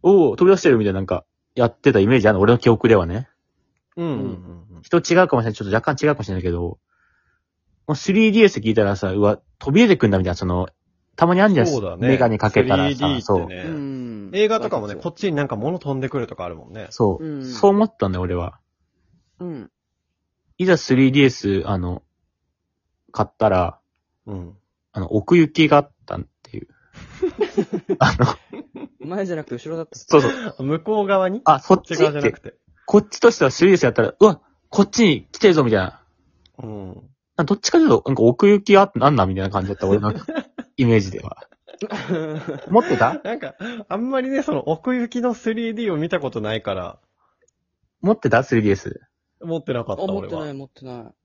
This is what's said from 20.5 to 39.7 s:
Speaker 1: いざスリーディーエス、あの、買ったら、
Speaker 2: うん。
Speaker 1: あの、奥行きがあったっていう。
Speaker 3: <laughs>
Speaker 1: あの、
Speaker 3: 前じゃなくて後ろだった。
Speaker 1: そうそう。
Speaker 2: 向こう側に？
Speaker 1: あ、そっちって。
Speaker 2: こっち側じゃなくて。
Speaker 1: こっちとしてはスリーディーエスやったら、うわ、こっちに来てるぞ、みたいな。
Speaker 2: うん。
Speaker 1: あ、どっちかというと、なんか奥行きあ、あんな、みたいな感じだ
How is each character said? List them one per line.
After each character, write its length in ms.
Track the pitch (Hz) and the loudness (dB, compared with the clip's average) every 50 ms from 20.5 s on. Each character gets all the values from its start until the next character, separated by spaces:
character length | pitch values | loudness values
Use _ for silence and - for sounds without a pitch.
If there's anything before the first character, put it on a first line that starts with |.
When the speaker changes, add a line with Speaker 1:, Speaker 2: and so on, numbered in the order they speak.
| _ _ | _ _
Speaker 1:
い 80 | 180 | 2
ざ 100 | 185 180 | 2 2
ス 200 | 156 - - 127 | 2 2 0 2
リ 140 | 127 135 131 | 4 4 4
ー 0 | |
デ 80 | 131 143 | 4 4
ィ 20 | 139 | 2
ー 20 | |
エ 40 | 131 | 2
ス、 320 | 127 - - 101 98 95 80 | 2 -2 -4 -2 -2 -2 -2
あ 120 | - 101 92 | -4 -4 -4
の、 240 | 87 87 87 - _ _ _ _ _ _ _ _ _ _ _ _ _ _ _ _ _ _ _ _ _ _ | -4 -6 -8 -10 _ _ _ _ _ _ _ _ _ _ _ _ _ _ _ _ _ _ _ _ _ _
買 140 | - - 107 - | -6 -6 -6 -6
っ 40 | _ | _
た 120 | _ 113 107 | _ 0 0
ら、 280 | 95 92 90 85 - _ _ _ _ _ _ _ _ _ _ | 2 0 -2 -4 -6 _ _ _ _ _ _ _ _ _ _
Speaker 2:
う 80 | 110 104 | -16 -14
ん。 220 | 92 87 85 95 98 _ _ _ _ _ _ | -14 -14 -16 -20 _ _ _ _ _ _ _
Speaker 1:
あ 80 | _ 107 | _ -10
の、 120 | 92 85 | -8 -2
奥 240 | - 107 101 - 175 | -2 -2 2 4 4
行 160 | 175 160 151 | 4 4 2
き 160 | - - 160 147 | 2 0 2 4
が 80 | 151 | 4
あ 40 | 143 | 4
っ 100 | 143 - _ _ _ | 2 0 _ _ _
た 100 | - - | -10 -10
っ 100 | 90 - _ _ _ | -10 -10 _ _ _
て 140 | _ - - | _ -18 -16
い 60 | - | -16
う。 60 | - _ _ _ _ _ _ - - - - - - 349 - - | -16 _ _ _ _ _ _ -20 -20 -20 -10 -6 -6 -6 -4 -4
Speaker 3:
<laughs> 560 | 427 - - - - - - - - - 190 - | -6 -4 -2 -4 -4 -4 -6 -10 -6 -6 0 0
Speaker 1:
あ 180 | - - - - | 0 0 2 0
の、 880 | 123 - - - _ _ - - - _ _ - - - _ _ - | 0 0 0 -6 _ _ -20 -20 -20 _ _ -18 -18 -18 _ _ -14
Speaker 3:
前 200 | 147 180 202 196 | -12 -8 -8 -6
じ 60 | 185 | -6
ゃ 40 | 175 | -8
な 80 | 156 147 | -10 -10
く 40 | - | -10
て 60 | 123 | -12
後 140 | 120 - 156 | -12 -10 -12
ろ 80 | 160 | -10
だ 60 | 165 | -10
っ 40 | 160 | -12
た。 120 | _ - - | _ -16 -20
Speaker 1:
そ 200 | - - - 151 | -4 4 4 4
う 20 | |
そ 60 | 131 - 269 262 233 214 - _ | 4 4 -4 -4 -10 -14 -12 _
う。 40 | |
Speaker 2:
向 180 | 131 135 151 160 | -6 -4 -4 -6
こ 220 | 160 214 214 214 | -4 -4 -2 -2
う 40 | 202 | -2
側 220 | 196 196 190 185 185 | 0 0 0 0 -2
に？ 140 | 190 240 - | -4 0 2
Speaker 1:
あ、 160 | - 156 135 | 2 2 2
そ 140 | - - 190 | 4 2 2
っ 80 | 185 | 2
ち 120 | - _ 170 | 2 _ -2
っ 20 | |
て。 80 | - - | 0 0
Speaker 2:
こ 40 | 147 | 0
っ 40 | |
ち 0 | |
側 0 | |
じ 60 | 143 147 | 0 -2
ゃ 120 | 143 110 | -4 -4
な 20 | |
く 80 | - - | -4 -4
て。 140 | _ - _ _ _ _ _ _ _ | _ -20 _ _ _ _ _ _ _
Speaker 1:
こ 120 | - - 208 | 2 2 2
っ 100 | 202 - | 2 2
ち 120 | - - | -10 2
と 100 | - 233 | 2 2
し 80 | 226 - | 4 4
て 60 | 165 | 0
は 60 | 135 | 0
ス 140 | - - 170 | 2 4 4
リ 80 | 190 | 4
ー 0 | |
デ 0 | |
ィ 0 | |
ー 20 | 190 | 4
エ 20 | 170 | 4
ス 40 | - | 2
や 60 | 123 | 0
っ 20 | |
た 100 | - - | 2 0
ら、 120 | 110 - - _ | -2 -2 2 _
う 60 | 190 | 4
わ、 160 | 214 170 - _ _ _ _ _ _ | 4 4 0 _ _ _ _ _ _
こ 120 | - - | 0 0
っ 80 | 202 196 | 0 0
ち 140 | - - 233 | 2 2 2
に 220 | 190 143 107 - _ | 4 2 0 -4 _
来 60 | - - | -10 2
て 100 | - 202 | 4 4
る 60 | 175 | 4
ぞ、 100 | 156 135 | 4 2
み 60 | 120 | 2
た 60 | 107 | 2
い 40 | 101 | 0
な。 220 | 92 92 - _ _ _ _ _ _ _ _ _ _ _ _ - | -2 -4 -10 _ _ _ _ _ _ _ _ _ _ _ _ -18
Speaker 2:
う 40 | - | -16
ん。 440 | 110 107 104 98 92 90 95 - - _ _ _ _ _ | -14 -14 -14 -14 -16 -18 -20 -20 -20 _ _ _ _ _
Speaker 1:
あ、 80 | - 175 | -4 0
ど 100 | - 202 | 0 -2
っ 40 | 208 | -2
ち 120 | - - | -2 0
か 80 | - 339 | 2 4
と 60 | 320 | 4
い 20 | |
う 20 | 285 | 4
と、 140 | 117 107 - | 4 2 2
な 60 | - | -2
ん 20 | 139 | 0
か 80 | 117 | 2
奥 260 | 113 117 120 - - 202 | 2 2 4 4 4 4
行 160 | 208 202 202 | 4 4 4
き 120 | - 202 | 4 6
あ、 160 | 196 196 196 _ 117 | 6 6 4 _ -2
あ 100 | - 143 | 0 0
ん 60 | 151 | 2
な、 100 | 120 95 | 2 0
み 80 | 92 95 | -2 -2
た 60 | 95 | -4
い 40 | 95 | -6
な 60 | 95 | -4
感 120 | 101 98 | -4 -4
じ 60 | 92 | -4
だ 60 | 101 | -4